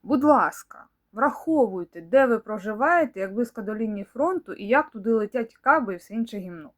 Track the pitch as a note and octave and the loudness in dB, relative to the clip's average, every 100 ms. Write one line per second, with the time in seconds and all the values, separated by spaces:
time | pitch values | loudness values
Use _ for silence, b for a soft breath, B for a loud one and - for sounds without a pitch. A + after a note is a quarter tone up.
0 | F3+ B3+ D4 C4+ D#3+ - - - - _ | 0 2 4 4 4 -2 -20 -20 -20 _
1 | _ G3+ C#4 - - D#4 A3+ F#3 F3 F3 | _ -2 -2 0 0 2 2 0 -10 -14
2 | E3 C4 C4 A3+ - G#3 G3 G#3+ C#4+ F4 | 2 4 4 2 -2 -8 -6 -2 2 2
3 | D4 F#3+ F#3+ G3+ A#3 - G3+ G#3+ A3+ G3+ | 2 -4 -6 -4 -4 -6 -8 -4 -4 -6
4 | G3 A#3 D#4+ F#4+ - - G3+ C4 D4+ A3 | -10 -2 -2 -2 -6 -12 2 2 2 -6
5 | G3+ A3+ G#3 C4 A3+ _ C4 D#4 A3 F3 | 0 0 0 -4 -6 _ 2 2 2 -8
6 | - A3 A3+ G3+ F3+ E3+ D3+ | -8 -6 -6 -6 -10 -14 -18